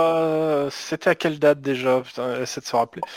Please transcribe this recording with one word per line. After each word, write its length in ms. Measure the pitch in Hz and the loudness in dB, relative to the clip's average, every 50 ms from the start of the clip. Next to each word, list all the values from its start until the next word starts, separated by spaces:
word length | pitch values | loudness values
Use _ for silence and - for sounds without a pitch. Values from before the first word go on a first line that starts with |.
| 165 165 165 165 | 4 4 4 2
euh, 520 | 160 160 156 156 160 156 151 143 143 139 | 2 2 2 0 0 2 0 0 0 -2
c'était 400 | - - - - 160 - - 185 | -6 -8 -8 -8 -6 -2 0 0
à 40 | 165 | 0
quelle 220 | - - 165 151 147 | 2 0 -2 0 4
date 200 | 151 147 147 143 | 4 4 4 4
déjà ? 420 | 135 139 135 127 127 131 131 127 | 2 -4 -2 0 2 2 2 2
Putain, 380 | 123 - - 127 123 127 120 127 | 0 -4 -8 -6 -6 -4 -4 -4
essaie 180 | 127 - - 147 | -6 -6 -8 -10
de 60 | - | -8
se 100 | - - | -2 0
rappeler. 240 | 233 233 - - 180 - - - | 0 0 0 -2 -10 -10 -10 -10